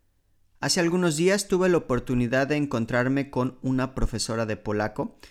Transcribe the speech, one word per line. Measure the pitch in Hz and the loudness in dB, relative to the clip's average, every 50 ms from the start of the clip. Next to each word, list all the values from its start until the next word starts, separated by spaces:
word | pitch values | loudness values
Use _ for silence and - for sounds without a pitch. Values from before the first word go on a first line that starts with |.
| _ _ _ _ _ _ _ _ _ _ _ _ | _ _ _ _ _ _ _ _ _ _ _ _
Hace | - 143 - 190 | -4 -2 0 2
algunos | 175 170 170 185 180 170 147 | 2 2 2 2 2 2 2
días | 151 175 185 196 202 202 | 2 2 2 2 2 0
tuve | - 196 180 185 185 | 0 0 2 4 4
la | 175 | 4
oportunidad | 156 156 - 127 120 120 - 127 123 123 117 123 131 139 | 2 2 0 -2 -2 -2 0 0 0 0 2 2 2 2
de | 135 151 | 2 0
encontrarme | 147 147 143 143 120 113 113 131 123 123 131 135 139 135 139 | 0 0 0 -2 -2 -2 0 0 0 2 2 0 0 -2 -2
con | - 127 123 131 - - - | -2 -2 -2 -2 -4 -4 -4
una | 131 131 127 127 127 - | -2 0 0 -2 -2 -2
profesora | - 113 - - 107 - - 113 113 113 | -2 -2 0 0 -2 -4 -2 -2 -2 -2
de | 110 107 | -2 -4
polaco. | 101 - 110 104 104 104 156 - - 143 233 - - - - | -4 -4 -2 -2 -2 -2 -2 -4 -6 -8 -8 -10 -16 -20 -20